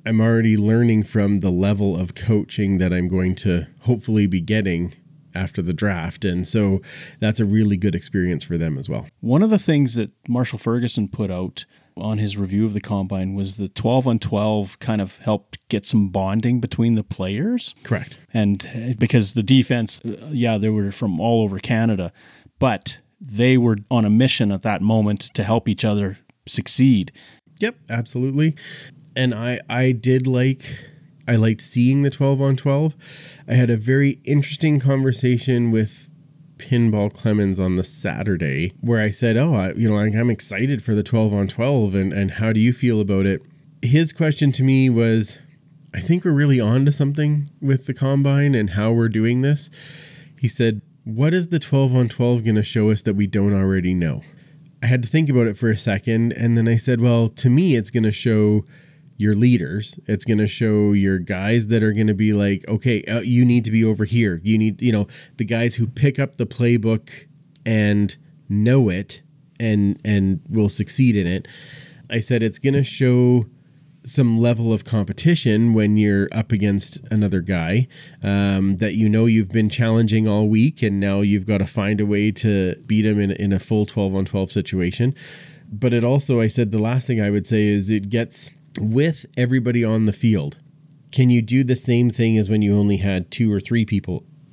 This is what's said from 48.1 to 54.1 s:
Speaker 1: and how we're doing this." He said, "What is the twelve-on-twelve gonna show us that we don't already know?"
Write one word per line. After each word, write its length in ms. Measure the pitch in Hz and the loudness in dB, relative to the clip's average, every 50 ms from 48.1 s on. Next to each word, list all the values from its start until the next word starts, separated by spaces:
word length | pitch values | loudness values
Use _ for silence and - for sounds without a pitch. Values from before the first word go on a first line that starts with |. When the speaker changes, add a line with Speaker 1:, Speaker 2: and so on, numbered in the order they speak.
| 139 139 139 139 139 139 143 143 139 | 0 2 2 2 2 2 2 2 2
Speaker 1:
and 160 | 120 107 101 | 2 0 0
how 200 | 85 98 104 110 | -2 0 0 2
we're 180 | 117 117 117 113 | 2 2 2 0
doing 320 | 107 110 110 113 120 127 | 0 0 0 2 2 0
this." 280 | 131 139 147 143 147 - - - - - - - - - - - - - - - | 2 0 0 -2 -2 -10 -18 -20 -20 -20 -20 -20 -20 -20 -20 -20 -20 -20 -12 -4
He 80 | - 117 | -4 -4
said, 340 | - - 123 113 110 104 - _ _ _ _ | -2 0 0 0 0 -2 -8 _ _ _ _
"What 300 | - 110 110 135 156 165 | -10 -4 0 0 2 2
is 140 | 185 175 165 | 0 -2 -2
the 120 | 175 160 | -4 -4
twelve-on-twelve 840 | - - - 135 135 135 127 127 123 117 - - 127 120 123 120 110 | -2 0 0 2 2 2 2 2 2 0 0 -2 0 0 0 0 0
gonna 200 | 113 107 107 107 | 0 0 0 0
show 280 | - - 117 107 107 | 0 0 0 2 2
us 100 | 110 104 | 2 0
that 140 | - - 101 | 0 -2 0
we 120 | 98 104 95 | 0 0 0
don't 260 | 98 104 98 101 101 | 0 0 0 2 2
already 400 | 98 95 95 95 95 87 90 90 | 2 2 2 2 0 0 0 0
know?" 280 | 90 87 80 | 0 0 -2